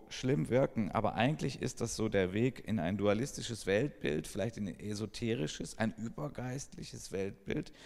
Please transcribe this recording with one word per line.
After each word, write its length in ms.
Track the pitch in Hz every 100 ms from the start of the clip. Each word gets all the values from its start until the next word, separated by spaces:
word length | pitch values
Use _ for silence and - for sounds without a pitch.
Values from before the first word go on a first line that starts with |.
| -
schlimm 400 | - 127 147 -
wirken, 420 | 120 143 113 95
aber 220 | 110 101
eigentlich 480 | 90 123 151 151 -
ist 180 | 127 -
das 160 | 117 -
so 140 | 110
der 240 | 98 92
Weg 340 | 101 127 - -
in 120 | 107
ein 180 | 80 101
dualistisches 680 | 101 101 143 - - 113 -
Weltbild, 600 | 101 147 - 139 80 -
vielleicht 300 | 101 95 -
in 100 | 101
ein 120 | -
esoterisches, 960 | 101 104 107 - 117 120 151 - - -
ein 160 | 113 -
übergeistliches 1120 | 113 - 147 - 127 135 - - - 117 -
Weltbild, 600 | 95 98 - - 151 170 -